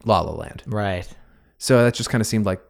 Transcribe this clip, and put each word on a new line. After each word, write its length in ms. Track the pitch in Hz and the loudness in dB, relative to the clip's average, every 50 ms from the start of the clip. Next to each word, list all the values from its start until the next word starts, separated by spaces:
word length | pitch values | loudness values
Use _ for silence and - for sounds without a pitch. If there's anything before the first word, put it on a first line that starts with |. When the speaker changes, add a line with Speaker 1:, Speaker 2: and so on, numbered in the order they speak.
| - | 0
Speaker 1:
La 160 | 113 107 90 | 2 2 2
La 100 | 82 80 | 2 -2
Land. 320 | 80 78 78 - - - - | -6 -10 -12 -12 -14 -16 -12
Speaker 2:
Right. 400 | - 107 104 104 98 92 90 87 - - - - _ _ _ _ _ _ _ | -6 -6 -4 -2 -2 -4 -4 -6 -10 -16 -20 -20 _ _ _ _ _ _ _
Speaker 1:
So 260 | - - 131 120 120 | 0 4 4 6 6
that 100 | 120 120 | 4 2
just 160 | - - - | 0 -4 -2
kinda 140 | - 117 110 | -2 -2 -2
seemed 220 | - - 110 104 | 0 0 -2 0
like, 160 | 98 92 - - _ | -2 -2 -4 -8 _